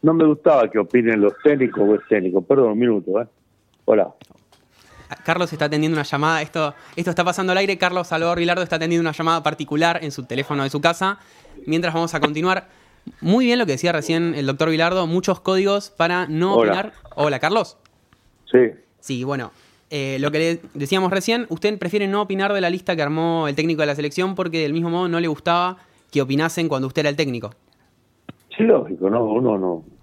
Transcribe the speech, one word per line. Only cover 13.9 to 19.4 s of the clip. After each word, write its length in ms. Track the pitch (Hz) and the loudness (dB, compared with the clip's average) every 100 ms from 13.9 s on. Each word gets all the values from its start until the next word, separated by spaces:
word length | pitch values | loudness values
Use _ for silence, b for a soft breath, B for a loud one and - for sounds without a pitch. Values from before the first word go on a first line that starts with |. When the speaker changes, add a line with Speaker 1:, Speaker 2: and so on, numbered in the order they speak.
Speaker 2:
recién 420 | 165 147 165 170 147 | -2 0 0 0 -2
el 100 | 135 | -4
doctor 240 | 139 160 | 0 0
Vilardo. 360 | 160 165 190 170 | 2 2 2 0
Muchos 320 | 175 180 185 | -2 0 -2
códigos 500 | - 190 196 202 196 | 0 0 2 0 -4
para 360 | _ 170 180 180 | _ 0 0 -2
no 260 | 156 180 | 0 2
Speaker 1:
Hola. 160 | 202 214 | 4 4
Speaker 2:
opinar. 220 | 190 214 - - - | 2 -4 -10 -18 -2
Hola, 240 | 147 135 | 0 0
Carlos. 360 | 151 214 185 - _ _ _ _ _ _ - | 0 0 -2 -8 _ _ _ _ _ _ 0
Speaker 1:
Sí. 80 | 127 120 113 _ _ | 2 2 -2 _ _
Speaker 2:
Sí, 240 | - 127 | -10 -8
bueno. 260 | 127 139 | -4 -6